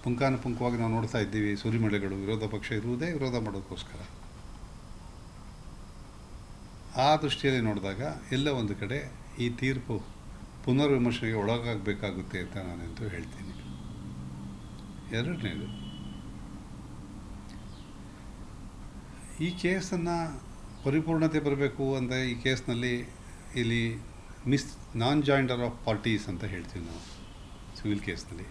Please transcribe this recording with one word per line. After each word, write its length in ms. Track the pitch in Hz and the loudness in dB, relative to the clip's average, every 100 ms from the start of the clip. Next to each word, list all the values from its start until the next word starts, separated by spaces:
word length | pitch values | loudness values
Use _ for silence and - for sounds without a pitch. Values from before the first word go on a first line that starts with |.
ಪುಂಖಾನುಪುಂಖವಾಗಿ 760 | 123 120 135 127 123 120 123 120 | 0 4 4 4 0 2 2 4
ನಾವು 120 | 113 113 | 4 4
ನೋಡ್ತಾ 240 | 113 117 101 | 4 2 2
ಇದ್ದೀವಿ, 260 | 107 104 101 | 4 2 2
ಸುರಿಮಳೆಗಳು, 560 | 113 113 110 104 98 98 | 2 4 4 4 2 -2
ವಿರೋಧ 260 | 98 110 107 | 0 0 0
ಪಕ್ಷ 160 | 104 - 110 | -2 -2 -2
ಇರುವುದೇ 300 | 117 123 165 156 | 0 0 0 0
ವಿರೋಧ 180 | 131 120 | 0 0
ಮಾಡೋದಕ್ಕೋಸ್ಕರ. 560 | 107 98 - 90 - - 92 - - - - - - - - - - - - - - - - - - - - - - - - - - - - 123 139 | 0 -4 -6 -8 -8 -10 -10 -12 -14 -12 -12 -12 -12 -12 -12 -12 -12 -12 -14 -14 -14 -12 -12 -12 -12 -12 -14 -14 -14 -12 -12 -12 -14 -14 -6 4 8
ಆ 20 | 156 | 8
ದೃಷ್ಟಿಯಲ್ಲಿ 400 | 151 - 139 131 110 | 6 2 4 6 4
ನೋಡಿದಾಗ 340 | 104 98 98 139 - - 131 | 2 0 -2 -2 -4 0 2
ಎಲ್ಲ 100 | 147 131 | 4 2
ಒಂದು 140 | 107 95 | 0 0
ಕಡೆ 160 | 101 139 139 - - - | 0 -2 -4 -10 -12 0
ಈ 40 | 120 117 | 0 2
ತೀರ್ಪು 360 | 131 131 - 107 - - - - - - | 2 2 0 -4 -4 -12 -12 -12 -12 -4
ಪುನರ್ವಿಮರ್ಶೆಗೆ 720 | - 131 147 135 120 117 117 110 | 4 6 8 8 6 4 2 2
ಒಳಗಾಗಬೇಕಾಗುತ್ತೆ 960 | 101 117 120 107 95 101 101 90 90 92 | 4 2 2 0 0 0 0 -2 -4 -4
ಅಂತ 120 | 85 101 90 | -4 -4 -4
ನಾನಂತೂ 380 | 87 85 - 107 | -6 -6 -4 -4
ಹೇಳ್ತೀನಿ. 400 | 87 64 - 95 - - - - - - 65 67 - 101 - - - - - - 113 | -4 -6 -8 -8 -8 -8 -8 -8 -8 -8 -8 -8 -8 -8 -10 -10 -10 -10 -10 -2 0
ಎರಡನೇದು, 500 | 143 170 101 - - - - - - - - - - - - - - - - - - - - - - - - - - - - - - - - - - - - - - - 170 | 0 0 -2 -2 -6 -6 -8 -8 -8 -8 -10 -10 -10 -10 -10 -12 -10 -12 -10 -10 -10 -10 -10 -12 -10 -12 -12 -12 -12 -12 -12 -10 -10 -10 -12 -10 -12 -10 -12 -12 -10 -2 -2
ಈ 20 | 180 | 2
ಕೇಸನ್ನು 540 | 175 190 185 180 170 170 165 135 - - - - 139 | 2 2 2 0 2 2 0 -4 -8 -12 -12 -2 4
ಪರಿಪೂರ್ಣತೆ 540 | 156 160 160 160 156 147 | 4 4 6 6 6 4
ಬರಬೇಕು 380 | 139 143 - 135 135 | 4 4 4 2 4
ಅಂದರೆ 220 | 123 127 127 | 2 2 2
ಈ 40 | 120 | 2
ಕೇಸ್ನಲ್ಲಿ 500 | 131 123 131 120 123 120 123 - - - - 127 | 4 4 2 2 2 2 -2 -10 -14 -12 -6 2
ಇಲ್ಲಿ 220 | 113 117 117 113 - - - - 123 | 4 4 4 0 -8 -12 -14 -6 4
ಮಿಸ್, 140 | 139 - - - 117 | 4 2 -8 -6 2
non 160 | 120 147 139 | 4 6 8
joinder 300 | 139 127 120 120 | 6 6 4 0
of 80 | - - | 0 0
parties 380 | 104 117 104 - | 2 4 2 0
ಅಂತ 120 | 87 104 | -4 -2
ಹೇಳ್ತೀವಿ 300 | 90 85 90 82 | -4 -6 -8 -8
ನಾವು 160 | 80 - - - - - - - - | -8 -10 -12 -14 -14 -14 -14 -12 -6
ಸಿವಿಲ್ 220 | 107 101 95 | -2 0 0
ಕೇಸ್ನಲ್ಲಿ. 400 | 82 - 85 92 | -4 -6 -10 -10